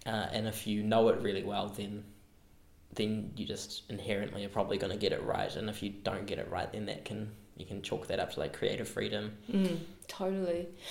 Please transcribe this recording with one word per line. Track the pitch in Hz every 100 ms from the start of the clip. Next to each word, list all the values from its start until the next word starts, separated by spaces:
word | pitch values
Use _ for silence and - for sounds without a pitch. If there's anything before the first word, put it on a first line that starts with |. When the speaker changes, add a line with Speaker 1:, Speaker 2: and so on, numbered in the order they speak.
Speaker 1:
Uh, | - 110 98
and | 110 110
if | 104 -
you | 104
know | 107 110 113
it | -
really | 104 98
well, | 98 101 101
then, | 101 101 104 - - - - - - - - -
then | - 107 107 104 -
you | 107
just | 104 - - -
inherently | 104 - 101 101 101
are | 101
probably | 110 98 101
gonna | 98 101
get | 101
it | 78
right. | - - -
And | - 107
if | 104
you | 104
don't | 98 95 95 101
get | -
it | 92
right, | 90 -
then | 107 101
that | -
can, | - 107 107 - - -
you | 90
can | 101
chalk | - - -
that | 95
up | -
to, | -
like, | 76 -
creative | 104 101 110
freedom. | - 107 104 107 - -
Speaker 2:
Mm, | 202 185 165 165 - -
totally. | - 190 190 185 170 175 - -